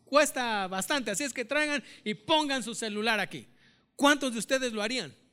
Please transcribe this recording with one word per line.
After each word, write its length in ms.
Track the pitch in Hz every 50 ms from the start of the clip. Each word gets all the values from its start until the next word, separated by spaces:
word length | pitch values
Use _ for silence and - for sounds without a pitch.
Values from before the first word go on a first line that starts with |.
| _
cuesta 600 | - 269 285 302 277 - 269 247 233 220 202 196 180
bastante, 420 | 190 190 190 - 302 285 233 262
así 140 | 302 - 294
es 100 | 269 -
que 100 | 269 240
traigan 400 | 220 277 294 302 302 294 269 - - - - -
y 120 | 214 214
pongan 480 | - - - 320 311 302 277 277 269 202
su 120 | 226 226
celular 460 | - 233 220 208 208 214 233 226 208
aquí. 260 | 185 - - 135 107 - _ _ _ _ _ _ _ _ _
¿Cuántos 360 | - 269 285 294 285 294 254 226
de 60 | 233
ustedes 340 | 185 - 269 262 262 247 220
lo 80 | 214
harían? 340 | 208 220 254 254 180 135 - - _ _